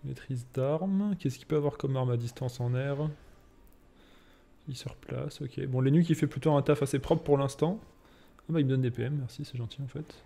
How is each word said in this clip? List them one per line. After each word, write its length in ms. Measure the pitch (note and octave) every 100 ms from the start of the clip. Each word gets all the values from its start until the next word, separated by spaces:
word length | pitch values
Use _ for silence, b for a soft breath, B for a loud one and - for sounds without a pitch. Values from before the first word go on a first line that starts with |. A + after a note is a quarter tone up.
Maîtrise 420 | C#3 C3 - B2+ B2
d'armes. 600 | - C3+ D#3 F#3+ G3 G#3 F#3+
Qu'est-ce 220 | C#3 -
qu'il 80 | -
peut 80 | D3+
avoir 220 | C#3+ -
comme 200 | C#3 C3
arme 140 | B2+
à 60 | A#2+
distance 420 | A#2+ - B2+ -
en 160 | A#2+ B2
air ? 340 | C#3 C#3 D3+ D3 - - - - - - - b b b b b b - -
Il 80 | B2+
se 120 | C3
replace, 540 | - - B2+ C#3+ -
ok. 240 | C3+ - C#3
Bon, 160 | B2+
l'Enu 220 | C3 D3+
qui 100 | E3+
fait 140 | D#3+ C#3+
plutôt 280 | - D#3+ C#3+
un 60 |
taf 220 | C3+ C#3+
assez 160 | C3+ C#3
propre 240 | - E3+
pour 160 | - C#3
l'instant. 400 | C#3 - D#3 A3 - - B B B B
Ah 20 | -
bah, 100 | D#3+
il 60 | C3+
me 40 |
donne 120 | C3
des 100 | B2+
P 100 | A#2+
M, 160 | A#2 D3
merci, 260 | B2+ - C#3+
c'est 120 | B2
gentil, 240 | A#2 -
en 60 | C3+
fait. 360 | D3 D#3 -